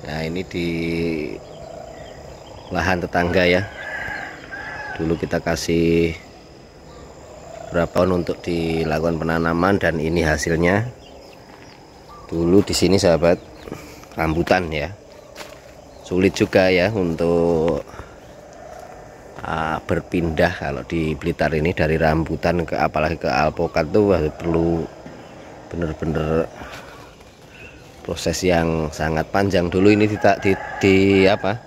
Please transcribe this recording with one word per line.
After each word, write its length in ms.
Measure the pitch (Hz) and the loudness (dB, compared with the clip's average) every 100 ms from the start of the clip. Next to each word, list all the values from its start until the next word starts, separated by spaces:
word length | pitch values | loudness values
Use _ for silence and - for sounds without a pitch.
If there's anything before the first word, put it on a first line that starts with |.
Nah, 160 | - 78 80 | -8 -6 -6
ini 160 | 87 | -6
di 240 | 90 90 85 82 85 85 85 80 69 50 - - - - - - - - - - - - - | -6 -4 -4 -2 -2 -2 -2 -4 -6 -10 -16 -18 -16 -16 -16 -16 -18 -18 -18 -18 -18 -18 -6
lahan 320 | 90 87 90 | -2 0 0
tetangga 480 | 90 87 87 90 90 | 0 0 2 4 4
ya. 160 | 90 104 - - - - - - - - - - - - - | 4 0 -10 -12 -10 -10 -10 -12 -14 -14 -14 -12 -12 -10 -6
Dulu 160 | 80 82 | -2 -2
kita 240 | 76 85 | -2 -4
kasih 720 | 82 82 - 85 82 85 82 80 - - - - - - - - - - - - - - - | -2 -4 0 2 4 2 2 -2 -14 -20 -20 -20 -20 -20 -20 -20 -20 -20 -20 -20 -18 -16 -4
berapa 160 | 85 82 | -2 0
pohon 320 | - 92 90 | 2 2 2
untuk 240 | 80 - | -2 -6
dilakukan 720 | - 85 82 82 78 78 82 82 | -4 -2 0 0 0 0 0 0
penanaman 640 | 80 82 82 85 92 101 | 0 0 2 2 2 2
dan 160 | 87 80 | 0 0
ini 240 | 78 85 | 0 2
hasilnya. 800 | 80 76 82 82 87 101 120 - - - - - - - - - - - - - - | 2 0 0 2 2 2 -2 -10 -20 -20 -20 -20 -20 -20 -20 -20 -20 -20 -20 -20 -6
Dulu 320 | 85 85 98 | 0 4 4
di 160 | - 87 | 4 2
sini 240 | 87 95 | 4 4
sahabat, 400 | 92 82 85 90 - - - - - - - | 4 4 4 2 -4 -18 -16 -14 -16 -20 -14
rambutan 560 | - 160 85 82 92 85 | -4 -2 0 2 2 2
ya. 240 | 78 78 98 - - - - - - - - - - | -4 -6 -10 -20 -20 -20 -18 -18 -18 -20 -20 -20 -20
Sulit 320 | - 90 95 - | -4 2 2 2
juga 320 | 104 104 92 | 2 4 6
ya 240 | 90 92 | 4 2
untuk, 880 | 110 87 82 85 85 85 82 82 73 - - - - - - - - - - - - - - - - | 2 -2 0 2 4 4 2 2 -2 -6 -16 -18 -20 -20 -20 -20 -20 -18 -18 -18 -20 -20 -20 -20 -12
ah, 400 | - 82 80 78 | -6 -4 -2 -4
berpindah 720 | - 85 - 90 82 80 87 - | -2 -4 -2 -2 0 2 0 0
kalau 240 | 76 69 | -6 -8
di 320 | 64 82 78 73 | -6 -4 -2 -2
Blitar 400 | 85 82 78 78 | -4 0 0 2
ini 160 | 80 | 0
dari 240 | - 78 78 | 0 0 2
rambutan 720 | 78 80 76 76 87 85 80 | 2 2 0 -2 0 0 -2
ke, 80 | - | -2
apalagi 400 | 78 76 78 80 | 0 0 -2 -2
ke 160 | 82 | -2
alpukat 560 | 65 76 76 82 85 76 | 0 0 0 -2 -2 2
tuh, 240 | 107 101 | 2 4
wah, 80 | 87 76 | 2 0
perlu 560 | - 85 82 85 85 76 - - - - - - - - | -2 -2 0 2 0 -4 -12 -18 -18 -20 -20 -20 -20 -12
bener-bener 720 | 85 82 76 80 78 78 80 - - - - - - - - - - - - - - - - | -6 -6 -4 -4 -2 0 -2 -2 -8 -16 -16 -18 -20 -20 -20 -20 -20 -20 -20 -20 -20 -20 -16
proses 400 | - 87 87 82 | -10 -4 -4 0
yang 480 | 92 85 82 80 78 | 2 2 2 0 -2
sangat 320 | - 78 80 80 | -2 -2 -2 0
panjang. 400 | 98 98 90 87 | 0 2 2 2
Dulu 160 | 92 101 | 4 6
ini 160 | 104 | 6
dita-, 320 | 107 104 104 98 | 4 2 2 2
di, 160 | 101 92 - - | 0 0 -4 2
di 400 | 101 95 98 98 | 4 6 6 6
apa 320 | 95 107 95 117 | 6 4 0 -4